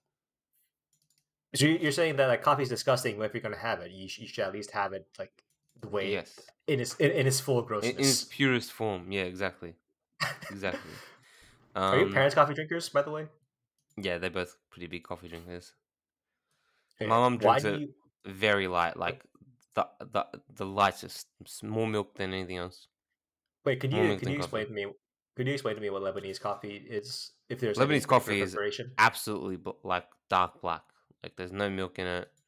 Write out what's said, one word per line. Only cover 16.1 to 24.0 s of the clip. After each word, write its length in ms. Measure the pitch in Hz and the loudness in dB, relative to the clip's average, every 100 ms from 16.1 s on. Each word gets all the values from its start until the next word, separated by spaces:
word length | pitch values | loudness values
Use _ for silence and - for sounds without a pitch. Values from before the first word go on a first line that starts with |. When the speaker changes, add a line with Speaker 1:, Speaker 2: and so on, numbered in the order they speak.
| _ _ _ _ _ _ _ _ _ | _ _ _ _ _ _ _ _ _
Speaker 1:
Okay, 120 | 110 | 2
Speaker 2:
My 100 | 113 | 4
mom 200 | 123 120 | 6 6
Speaker 1:
why 200 | - - | 6 6
Speaker 2:
drinks 40 | |
Speaker 1:
do 60 | 107 | 4
Speaker 2:
it 60 | 98 | -2
Speaker 1:
you 120 | 98 - _ _ 98 | -4 -12 _ _ -16
Speaker 2:
very 420 | 95 107 101 95 | 0 4 4 4
light, 280 | 87 85 85 | 2 2 0
Speaker 1:
Wait. 40 | |
Speaker 2:
like, 220 | 87 - - _ - _ _ | -4 -4 -10 _ -20 _ _
the, 140 | - - - | -2 -2 -4
the, 260 | - 107 - - - - | -4 -2 -4 -8 -18 -10
the 100 | 98 | -4
lightest, 640 | 98 98 - 95 - - _ - | 4 4 4 -8 -14 -16 _ -18
s-, 180 | - | -12
more 240 | 107 110 113 | -4 -2 0
milk 280 | 107 98 - | 0 -2 -6
than 160 | 95 | -6
anything 240 | 95 90 90 | -4 -6 -8
else. 300 | 90 - - _ _ _ _ _ _ _ - | -8 -12 -20 _ _ _ _ _ _ _ -4
Speaker 1:
Wait, 140 | 127 | -2
could 120 | 135 | 0
Speaker 2:
More 120 | 110 | 2